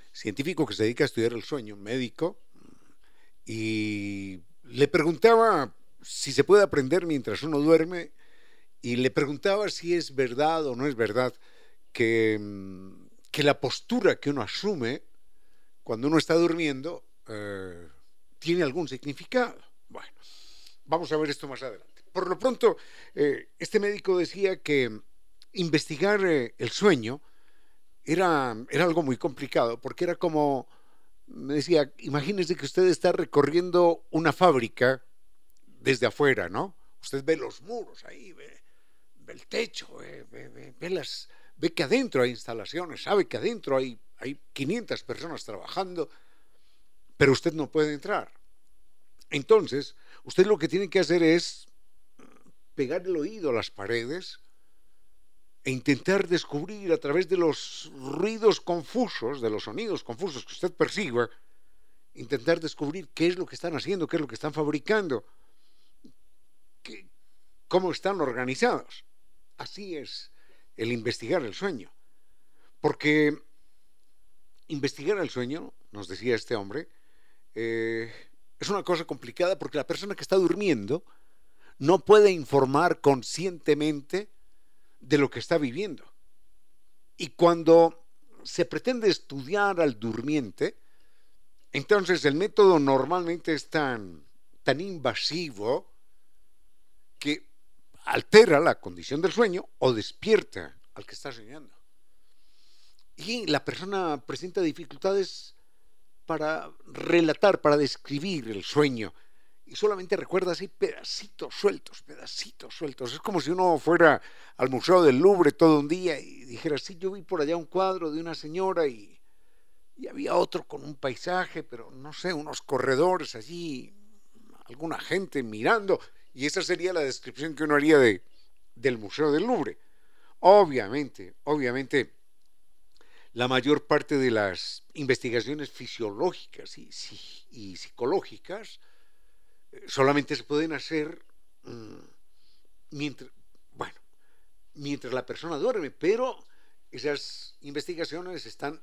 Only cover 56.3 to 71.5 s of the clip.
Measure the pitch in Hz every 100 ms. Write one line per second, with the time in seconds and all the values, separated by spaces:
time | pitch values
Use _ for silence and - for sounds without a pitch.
56.3 | 170 - 147 165 214 196 160 143 151 180
57.3 | 180 170 139 - - 156 143 131 - 196
58.3 | 226 214 175 - 175 143 233 220 - 113
59.3 | 139 113 107 - 117 226 165 - 113 185
60.3 | 135 - - 180 - 143 - 190 120 117
61.3 | - - - - - - - - - 123
62.3 | 139 117 165 156 - 143 175 156 - 170
63.3 | 180 180 - 170 151 135 196 151 170 147
64.3 | 113 151 147 151 147 - 220 190 120 -
65.3 | - - - - - - - - - -
66.3 | - - - - - - 208 - - -
67.3 | - - - - 185 185 151 190 196 139
68.3 | 120 127 131 240 165 - - - - -
69.3 | - - - 131 - 202 160 120 - -
70.3 | - - - - - 113 123 113 - 113
71.3 | 175 120